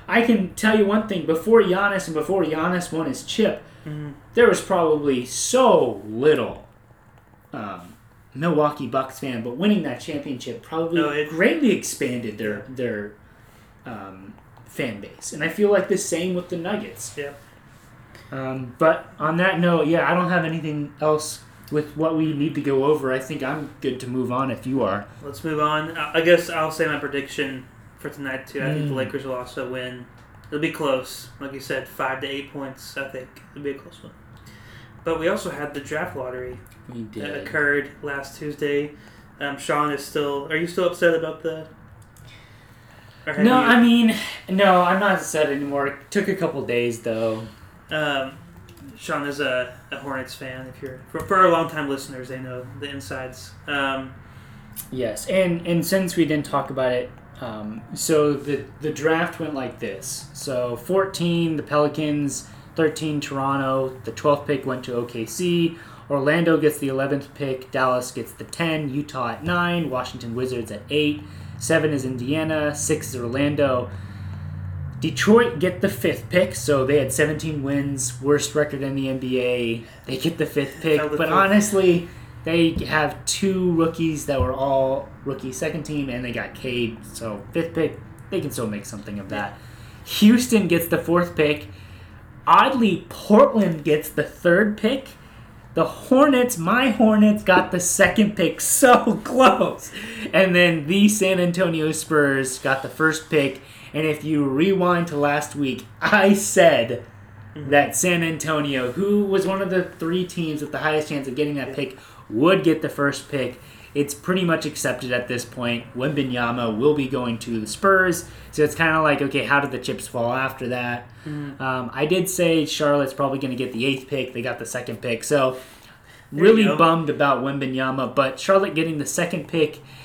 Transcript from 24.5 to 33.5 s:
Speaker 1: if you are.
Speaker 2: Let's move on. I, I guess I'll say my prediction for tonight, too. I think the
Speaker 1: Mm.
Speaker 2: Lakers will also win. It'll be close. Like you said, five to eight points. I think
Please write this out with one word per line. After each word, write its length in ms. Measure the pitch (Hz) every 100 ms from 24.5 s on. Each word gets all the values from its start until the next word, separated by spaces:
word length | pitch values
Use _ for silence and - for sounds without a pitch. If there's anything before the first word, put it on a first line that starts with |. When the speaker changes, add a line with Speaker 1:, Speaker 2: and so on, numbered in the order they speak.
Speaker 1:
if 160 | 113 131
you 160 | 135
are. 240 | 104 101 101 -
Speaker 2:
Let's 200 | 143 -
move 160 | 160 151
on. 380 | 151 151 156 165
I, 220 | 151 165
I 20 |
guess 300 | 165 170 -
I'll 180 | 165 156
say 140 | 156 156
my 140 | 143
prediction 680 | 143 139 139 - 135 131 - - - -
for 120 | 147
tonight, 340 | 147 139 131 -
too. 160 | 143
I 120 | 143 151
think 100 | 147
the 40 |
Speaker 1:
Mm. 40 | 131
Speaker 2:
Lakers 280 | 131 139 131
will 80 |
also 340 | 127 123 143 123
win. 340 | 127 127 123 123 - - - -
It'll 120 | 147
be 120 | 160
close. 580 | 160 147 131 - - - -
Like 140 | 139
you 80 | 135
said, 260 | - 131 127
five 320 | - 135 131
to 60 | 139
eight 240 | 139 139
points. 460 | 143 135 - - 143
I 100 | 135
think 340 | 131 127 - -